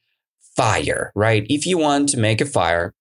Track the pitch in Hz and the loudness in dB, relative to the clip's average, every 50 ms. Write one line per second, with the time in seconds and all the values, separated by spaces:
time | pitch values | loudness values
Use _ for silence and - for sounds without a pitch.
0 | _ _ _ _ _ _ _ _ _ _ _ - 127 107 92 82 73 - - - | _ _ _ _ _ _ _ _ _ _ _ 0 2 2 2 2 0 -2 -4 -4
1 | - - - 98 104 113 113 107 104 110 147 143 151 175 185 165 156 147 143 143 | -6 -6 -2 0 2 2 2 0 0 -2 -2 -2 0 -2 0 0 0 0 0 0
2 | 143 139 - 123 107 110 110 107 - - - 104 85 82 85 85 85 95 - _ | 0 0 0 0 0 0 0 0 -2 -2 0 0 0 0 0 -2 -2 -4 -10 _